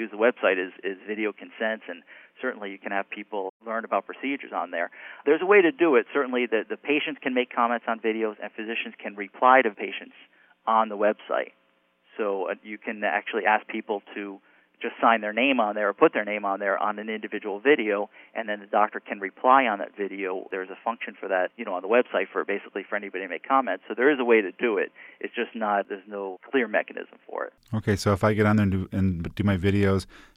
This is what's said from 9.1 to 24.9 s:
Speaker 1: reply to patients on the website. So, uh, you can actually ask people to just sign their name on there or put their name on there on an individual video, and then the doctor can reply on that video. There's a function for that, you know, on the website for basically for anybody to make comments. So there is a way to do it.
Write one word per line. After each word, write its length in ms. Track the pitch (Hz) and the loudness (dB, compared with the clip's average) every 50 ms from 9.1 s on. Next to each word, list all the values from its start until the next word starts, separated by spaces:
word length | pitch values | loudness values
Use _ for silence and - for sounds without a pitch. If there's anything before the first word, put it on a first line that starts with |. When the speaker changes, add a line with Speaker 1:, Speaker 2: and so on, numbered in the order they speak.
| 101 | -10
Speaker 1:
reply 480 | 101 101 95 - - 127 127 131 131 123 | -10 -12 -12 -4 2 6 6 8 8 6
to 80 | 110 | 4
patients 460 | 101 - 110 98 - - - - - - - _ _ _ _ _ _ _ _ | -2 -4 -8 -8 -8 -10 -12 -16 -20 -20 -20 _ _ _ _ _ _ _ _
on 220 | 110 113 113 113 110 | 2 2 2 2 2
the 80 | 104 | -2
website. 560 | 101 104 104 110 - - - 58 64 62 - - _ _ _ _ _ _ _ _ _ _ _ _ - | 0 0 0 0 -2 -4 -4 -4 -4 -4 -6 -10 _ _ _ _ _ _ _ _ _ _ _ _ -4
So, 320 | 110 101 98 98 92 82 | -4 -2 -2 -2 -4 -6
uh, 40 | 101 - - | -6 -8 -10
you 160 | 107 107 101 | -14 -14 -12
can 240 | - 123 110 107 104 | -10 -10 -8 -4 -2
actually 420 | 101 76 104 - - - 113 92 | -2 -2 -2 -4 -2 -4 0 2
ask 200 | 104 107 107 - | 2 2 2 0
people 360 | - - 110 - - 107 101 - - - | -4 -8 -8 -6 -4 -6 -6 -6 -10 -12
to 260 | 110 101 101 95 98 _ _ _ _ _ _ _ _ - | -10 -10 -10 -12 -16 _ _ _ _ _ _ _ _ -8
just 140 | 117 - - | -8 -4 2
sign 200 | - 117 113 110 | 4 4 4 4
their 120 | 107 107 104 | 2 -2 -2
name 280 | 117 127 139 135 123 | 0 2 2 2 2
on 140 | 110 104 104 | 2 0 0
there 140 | 107 107 101 | 0 0 -2
or 60 | 98 | 2
put 180 | - 156 160 - | 4 4 4 4
their 120 | 113 107 | 2 -2
name 200 | 104 104 104 104 | -2 -4 -4 -2
on 140 | 98 98 98 | -2 -2 0
there 160 | 101 98 98 - | 0 0 0 0
on 200 | - 107 104 107 | 0 -2 -4 -4
an 100 | 104 110 | -6 -8
individual 500 | 110 107 107 104 - 104 104 107 98 101 | -8 -8 -8 -8 -8 -8 -6 -6 -8 0
video, 520 | 107 139 151 139 110 107 101 101 104 - _ - - - _ | 4 4 4 4 4 0 0 -2 -2 -6 _ -18 -20 -12 _
and 140 | 107 117 104 | -10 -6 -6
then 120 | 104 104 | -8 -8
the 60 | 98 | -6
doctor 340 | 98 - 104 104 107 - 101 | -2 2 2 2 2 0 -8
can 180 | - - 113 104 | -10 -10 -8 -8
reply 460 | 98 95 - - - 127 131 135 131 | -8 -10 -8 0 4 6 6 8 6
on 140 | 117 104 101 | 4 0 -2
that 180 | 80 - - | -4 -8 -6
video. 500 | - 101 92 95 98 95 92 95 95 - - | -8 -8 -6 -6 -6 -6 -4 -6 -6 -8 -8
There's 180 | - 95 92 95 | -8 -8 -8 -8
a 80 | 92 - - | -12 -8 -6
function 300 | 117 117 - - - 101 - | -6 -6 -6 -10 -12 -12 -12
for 100 | - 98 | -6 -2
that, 240 | 98 92 90 87 - | 0 0 0 -2 -4
you 80 | - 120 | -8 -8
know, 100 | 107 92 | -6 -6
on 80 | 90 92 | -6 -2
the 60 | 95 | 2
website 380 | 117 123 123 - - 98 95 - | 4 4 4 2 -2 -4 -4 -2
for 140 | - 95 78 | -4 -4 -2
basically 400 | - 101 98 - 113 - 101 92 | -2 -4 -6 -6 -10 -12 -12 -8
for 80 | - 107 | -6 -8
anybody 280 | 101 101 98 92 92 95 | -6 -6 -8 -8 -10 -8
to 60 | 90 | -8
make 160 | 87 80 - | -10 -10 -2
comments. 380 | - 135 135 131 107 90 98 - - | 2 2 2 2 0 -4 -6 -6 -10
So 60 | 110 | -2
there 160 | 110 123 147 151 | 2 4 4 4
is 60 | 127 | 4
a 40 | 123 | 4
way 180 | 117 117 113 101 | 6 6 6 6
to 100 | 90 - | 2 -2
do 240 | - 120 120 107 | -2 0 0 2
it. 160 | 92 76 - | 0 -2 -2